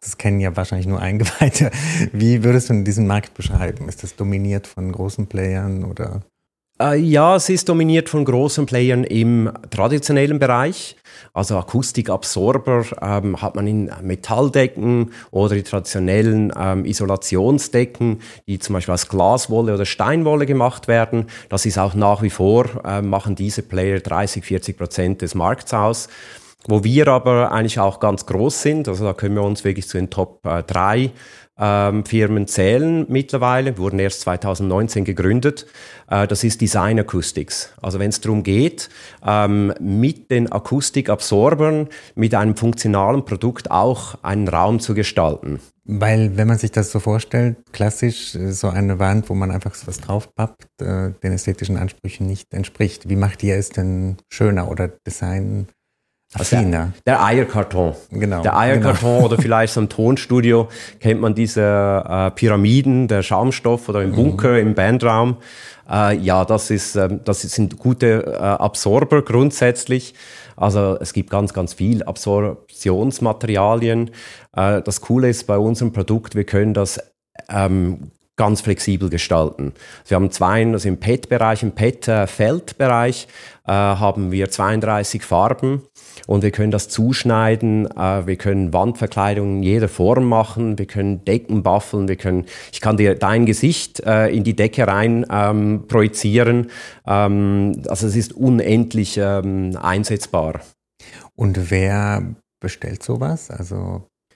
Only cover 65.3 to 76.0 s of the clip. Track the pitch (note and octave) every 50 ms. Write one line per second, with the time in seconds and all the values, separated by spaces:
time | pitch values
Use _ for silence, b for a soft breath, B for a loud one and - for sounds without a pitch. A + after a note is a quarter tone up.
65.3 | B2 B2 B B B B B B B B B - - G#2 G#2 G2+ G#2 D#2+ F#2+ F#2
66.3 | F2+ F#2+ F#2 - A2 G#2 - - A2 G2 - - - G2+ F#2+ F2+ G2+ - - -
67.3 | G2+ - - - - - G#2+ F#2 - - - B2+ B2 - B2 A#2 A2 A2 - -
68.3 | B1+ - F2+ G2+ G2+ - - G#2 - - - G2+ G#2 C3+ D3+ - D#3 D3 - -
69.3 | A2 A#2+ C3+ D3 C#3+ - B2+ B2 A#2+ B2 - - B2+ C3 - - - B B B
70.3 | B B B B B B - G#2 G2 G#2 G2+ F#2+ F#2+ - - - - G2+ F#2 -
71.3 | - G2+ G#2 F#2+ - G2 F2+ E2+ - - F#2+ G#2+ A#2 G#2 - - E2+ - - G#2
72.3 | G2+ G#2 G#2 G#2 - - _ _ - - - F#2+ F#2 F#2+ A2+ C3+ - - B2 A2+
73.3 | A2 A2+ - A2 G#2 G2 G2+ G#2 A2+ A#2+ A#2 A#2 A2+ A#2 A#2 A#2 B B B B
74.3 | B B B B B F#2 F#2+ G2 G#2 F#2+ - G2+ G2 - - - A#2 B2+ B2+ B2
75.3 | A2+ - - - G#2 G2+ G#2 A2 A#2 A2+ B2 A2+ A2+ G2+